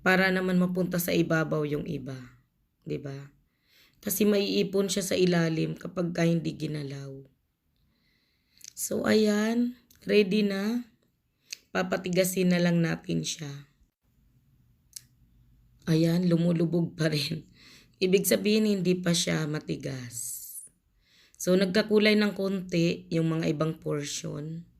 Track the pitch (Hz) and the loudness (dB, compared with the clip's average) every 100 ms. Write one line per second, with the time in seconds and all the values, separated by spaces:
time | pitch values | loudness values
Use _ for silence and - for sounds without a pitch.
0 | 185 185 190 185 185 180 180 180 180 180 | 4 4 4 2 2 2 2 0 -2 -2
1 | 175 170 165 165 156 156 151 147 - 143 | 0 0 2 2 2 -2 -2 -4 -6 -8
2 | 127 131 127 - _ _ _ _ - 147 | -8 -12 -14 -20 _ _ _ _ -10 -8
3 | 139 139 143 _ _ _ _ _ _ _ | -8 -12 -16 _ _ _ _ _ _ _
4 | - - 208 208 202 196 190 196 202 190 | -6 2 4 4 2 0 0 0 0 -2
5 | 180 185 180 175 165 160 160 165 175 185 | -2 2 2 4 2 0 -4 -6 -10 -6
6 | 175 175 170 170 156 - 151 151 139 139 | -4 0 2 2 -2 -6 -8 -6 -8 -10
7 | 139 135 135 _ _ _ _ _ _ _ | -14 -16 -20 _ _ _ _ _ _ _
8 | _ _ _ _ _ _ - - - 208 | _ _ _ _ _ _ -20 -12 -6 -4
9 | 214 214 214 208 214 233 240 247 _ _ | 2 2 4 2 0 0 -2 -4 _ _
10 | - 208 202 214 208 196 208 240 240 _ | 0 2 4 2 0 -2 -2 -4 -6 _
11 | _ _ _ _ _ - _ 190 185 190 | _ _ _ _ _ -18 _ -4 -2 -4
12 | 185 180 185 185 180 175 175 170 165 165 | -2 0 2 2 2 4 4 2 2 -2
13 | - 170 156 - 147 143 139 _ _ _ | -4 -4 -4 -8 -10 -14 -18 _ _ _
14 | _ _ _ _ _ _ _ _ _ - | _ _ _ _ _ _ _ _ _ -20
15 | _ _ _ _ _ _ _ _ - 160 | _ _ _ _ _ _ _ _ 0 2
16 | 165 170 180 165 170 170 165 175 165 - | 4 2 2 2 2 2 0 0 -2 -2
17 | 160 151 143 160 - _ - - _ _ | -2 -2 -4 -8 -10 _ -20 -20 _ _
18 | 190 190 175 214 196 214 214 202 175 180 | 2 2 4 2 2 2 2 0 0 0
19 | 180 170 - 165 156 151 147 147 139 131 | 0 0 0 -2 -2 -6 -6 -8 -6 -10
20 | 123 - - - - - - _ _ _ | -12 -12 -10 -12 -14 -16 -18 _ _ _
21 | _ _ _ _ - 185 190 196 214 214 | _ _ _ _ 2 4 4 2 4 4
22 | 214 214 208 196 196 196 185 175 170 175 | 6 4 2 0 -4 -4 -2 2 2 0
23 | - 165 165 160 165 151 160 160 151 151 | -4 0 0 0 0 0 -2 -4 -6 -6
24 | 147 - 165 151 151 165 170 | -6 -8 -8 -10 -10 -12 -14